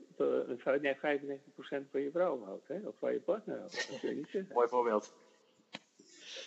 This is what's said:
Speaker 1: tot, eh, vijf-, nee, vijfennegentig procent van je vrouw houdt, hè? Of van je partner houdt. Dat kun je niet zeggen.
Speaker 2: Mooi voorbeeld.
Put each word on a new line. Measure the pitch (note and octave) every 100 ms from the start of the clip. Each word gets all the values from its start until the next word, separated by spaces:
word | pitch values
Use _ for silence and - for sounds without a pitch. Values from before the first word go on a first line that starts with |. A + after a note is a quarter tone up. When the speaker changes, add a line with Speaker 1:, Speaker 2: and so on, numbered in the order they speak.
| - -
Speaker 1:
tot, | C#3 B2+ A#2+
eh, | B2
vijf-, | D3 C#3+
nee, | C#3+ C3+
vijfennegentig | D3+ C#3 C#3+ C#3 -
procent | - C3 C#3 C#3
van | C#3
je | C#3+
vrouw | E3+ F3+ C3
houdt, | G2 G2 -
hè? | F3 G#3
Of | -
van | B2
je | B2+
partner | C3 G#3+ - A#2
houdt. | G2 - -
Dat | -
kun | -
je | C3
niet | D3+
zeggen. | G3 F#3+
Speaker 2:
Mooi | A#2 A#2+
voorbeeld. | B2 A#2 G#2+ - - - _ _ _ _ - _ - - - - -